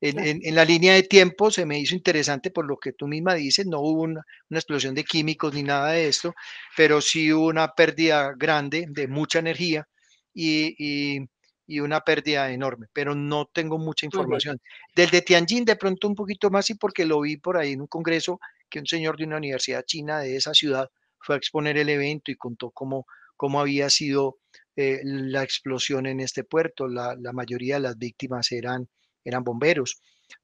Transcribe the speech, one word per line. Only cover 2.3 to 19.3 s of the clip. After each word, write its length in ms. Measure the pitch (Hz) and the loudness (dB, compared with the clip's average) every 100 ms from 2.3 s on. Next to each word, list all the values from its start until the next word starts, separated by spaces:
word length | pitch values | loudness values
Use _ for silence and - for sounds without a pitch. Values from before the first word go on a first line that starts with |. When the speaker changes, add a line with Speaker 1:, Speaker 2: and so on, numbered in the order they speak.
| 139 185 | -2 -4
Speaker 1:
por 140 | 180 147 | -4 -4
lo 100 | 139 | -6
que 160 | 135 | -8
tú 160 | - 143 | -8 -6
misma 280 | 151 175 175 | -4 0 0
dices, 300 | 139 131 196 | 0 0 0
no 140 | 151 | -2
hubo 220 | 151 160 | 0 0
una, 240 | 160 160 - - - | 0 -4 -12 -20 -8
una 100 | 160 | -6
explosión 340 | - 147 135 | -2 -2 -2
de 120 | 135 151 | -4 -2
químicos 480 | 160 156 156 156 | 0 0 0 -2
ni 100 | 143 | -2
nada 280 | 143 143 147 | -2 0 2
de 180 | 165 156 | 2 2
esto, 240 | 135 170 - - - - - | 0 -4 -8 -16 -18 -6 4
pero 240 | 156 151 | 6 6
sí 320 | - 160 156 | 2 0 2
hubo 160 | 156 160 | 4 4
una 220 | 160 156 | 2 0
pérdida 640 | - 160 147 160 151 139 131 | 4 4 4 2 2 0 -2
grande 520 | 156 151 143 156 170 | 0 0 0 -4 -6
de 180 | 143 135 | -6 -4
mucha 320 | 139 151 170 | -2 0 0
energía 480 | 160 147 175 156 151 _ _ _ _ | 0 -2 -2 -2 -6 _ _ _ _
y, 420 | - 165 156 156 - | -4 0 2 0 -4
y, 520 | 147 143 143 139 135 _ _ _ - | -6 -4 -4 -6 -8 _ _ _ -8
y 140 | 151 | -4
una 220 | 147 156 | -2 0
pérdida 500 | - 151 147 143 135 | 2 0 2 0 0
enorme, 360 | 127 135 117 110 | -2 -4 -6 -10
pero 240 | - 147 143 | -4 -4 -2
no 300 | 147 147 147 | -2 -2 -2
tengo 320 | - 160 160 | -4 -4 -4
mucha 280 | 160 151 151 | -4 -6 -4
Speaker 2:
Muy 60 | |
bien. 80 | 190 | -2
Speaker 1:
información. 420 | 180 139 147 135 - - - | -2 -2 -4 -8 -12 -20 -4
Del 160 | - 175 | 4 6
de 100 | 175 | 4
Tianjin 420 | 175 175 170 240 | 6 4 4 0
de 140 | 226 214 | 2 2
pronto 320 | 196 185 208 | 2 0 -2
un 60 | 202 | -2
poquito 340 | 196 208 202 | -6 0 2
más, 200 | 196 196 | 2 0
y 40 | |
porque 320 | 214 208 190 165 | -2 -4 0 0
lo 160 | 151 | 2
vi 160 | 147 151 | 0 -4
por 180 | 180 180 | -2 0
ahí 160 | 143 | 0
en 100 | 135 | -4
un 60 | 143 | -8
congreso 540 | 165 165 165 170 180 - _ - | -6 -2 -2 -2 -8 -10 _ -14
que 100 | 151 | -12
un 60 | 139 | -6
señor 300 | 165 160 151 | -4 -2 -4
de 80 | |
una 140 | 160 | -6